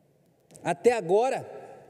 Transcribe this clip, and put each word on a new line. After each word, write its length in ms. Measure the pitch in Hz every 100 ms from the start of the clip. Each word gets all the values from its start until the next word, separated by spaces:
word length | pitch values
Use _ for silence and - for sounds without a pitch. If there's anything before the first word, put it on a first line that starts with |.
| _ _ _ _ _ -
até 300 | 151 170 233
agora, 540 | 233 170 202 262 208 123 - - -